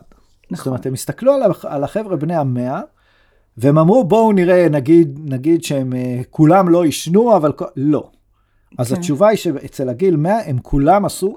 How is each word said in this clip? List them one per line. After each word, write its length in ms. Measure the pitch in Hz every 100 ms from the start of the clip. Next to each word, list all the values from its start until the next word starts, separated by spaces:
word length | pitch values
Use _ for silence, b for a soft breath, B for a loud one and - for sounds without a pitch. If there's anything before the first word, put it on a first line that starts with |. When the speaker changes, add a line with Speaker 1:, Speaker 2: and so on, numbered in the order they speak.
| - _ _ _ _
Speaker 1:
נכון. 60 | 175
Speaker 2:
זאת 100 | 139
אומרת, 200 | 127 135
הם 60 |
הסתכלו 380 | 131 - - 247
על 100 | 277
ה-, 40 | 220 -
על 220 | - 143
החבר'ה 320 | 139 220 214 180
בני 200 | 151 170
המאה, 440 | 135 123 123 156 302 _ _ _ _ _ _ -
והם 220 | 131 156
אמרו, 260 | 160 247
"בואו 280 | 180 214 220
נראה, 360 | 196 175 180 170
נגיד, 500 | 147 123 170 160 135
נגיד 400 | 151 127 147 165
שהם, 280 | 165 143 127
אה, 280 | 127 127 123 127
כולם 380 | - 156 190 180
לא 160 | 170
עישנו, 520 | 160 - 160 190 240 196
אבל 160 | 147
כל-", 120 | - 180 139
לא. 340 | 143 139 - _ _ _ _ _ _ -
אז 100 | 117
Speaker 1:
כן. 60 | 151
Speaker 2:
התשובה 300 | 170 143 208
היא 80 | 202
שאצל 500 | 175 135 - - 127
הגיל 280 | 117 190 156
מאה, 320 | 165 226 196
הם 100 | 123
כולם 460 | - 143 143 202
עשו 320 | 180 - 190